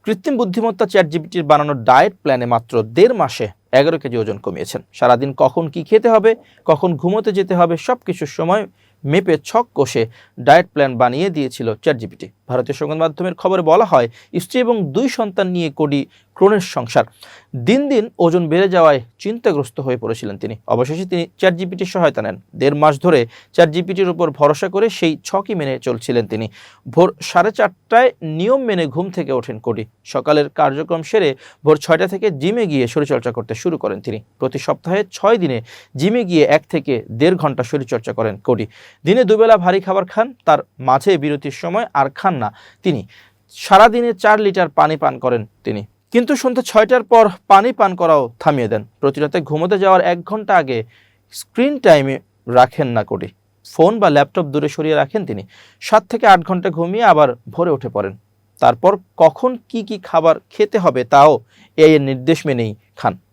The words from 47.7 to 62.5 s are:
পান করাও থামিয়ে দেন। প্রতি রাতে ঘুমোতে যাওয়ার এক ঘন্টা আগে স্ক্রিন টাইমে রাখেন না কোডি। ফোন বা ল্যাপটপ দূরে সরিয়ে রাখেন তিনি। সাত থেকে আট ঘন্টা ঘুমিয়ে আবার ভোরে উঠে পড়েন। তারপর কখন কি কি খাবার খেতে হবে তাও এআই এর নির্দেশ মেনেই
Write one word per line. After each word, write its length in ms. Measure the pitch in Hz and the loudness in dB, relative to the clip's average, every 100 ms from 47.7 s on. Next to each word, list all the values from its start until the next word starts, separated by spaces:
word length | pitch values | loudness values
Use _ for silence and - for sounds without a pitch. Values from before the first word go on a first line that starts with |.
পান 240 | 262 202 180 | 0 -2 0
করাও 260 | 170 151 120 _ | 2 2 0 _
থামিয়ে 280 | 160 143 113 | -2 0 -2
দেন। 140 | 107 113 _ | -4 -6 _
প্রতি 200 | 139 139 | -2 0
রাতে 200 | 147 180 | -2 -4
ঘুমোতে 380 | 143 151 175 196 | -4 -4 -2 2
যাওয়ার 220 | 190 185 | 4 4
এক 180 | 175 175 | 2 -2
ঘন্টা 340 | 170 220 202 185 | -6 -10 0 0
আগে 280 | 139 120 113 _ _ _ _ | 0 -6 -8 _ _ _ _
স্ক্রিন 460 | - - - 269 285 | -20 -10 -2 -2 2
টাইমে 400 | 208 151 135 135 _ _ - | 4 4 4 -6 _ _ 0
রাখেন 400 | 123 127 - 135 | 2 2 0 -2
না 160 | 113 | -2
কোডি। 240 | 101 95 - _ _ _ - | -4 -8 -10 _ _ _ -12
ফোন 180 | - 170 226 | 2 2 4
বা 100 | 196 | 2
ল্যাপটপ 340 | 143 143 190 | 2 0 -2
দূরে 240 | 151 143 147 | -4 -4 -4
সরিয়ে 260 | 156 156 | -4 -2
রাখেন 320 | 151 139 214 180 | 0 0 -4 -6
তিনি। 160 | 104 - _ _ _ | -10 -12 _ _ _
সাত 220 | - 220 - | 0 0 0
থেকে 200 | 226 220 | 0 4
আট 140 | 180 | 4
ঘন্টা 260 | 165 180 185 | 2 -4 -4
ঘুমিয়ে 340 | 156 170 208 | -4 -4 0
আবার 240 | 226 156 139 117 - | 4 4 4 0 -10
ভোরে 200 | - 175 | -4 -2
উঠে 180 | 139 120 | -2 -4
পড়েন। 260 | 101 98 101 _ _ _ _ | -6 -6 -8 _ _ _ _
তারপর 320 | 123 117 180 196 _ - | 0 4 0 0 _ 2
কখন 400 | 160 - 254 247 _ | 2 2 -6 -6 _
কি 140 | 233 | -10
কি 160 | 208 202 | -8 -12
খাবার 340 | - 165 160 156 _ | -4 0 2 0 _
খেতে 280 | - 214 214 | -4 -2 0
হবে 260 | 175 127 | 0 -2
তাও 280 | 117 139 151 120 _ _ _ - | 2 6 6 4 _ _ _ 4
এআই 160 | 156 | 6
এর 80 | 151 | 6
নির্দেশ 460 | 135 131 127 160 | 2 -4 -2 -2
মেনেই 280 | 156 | -2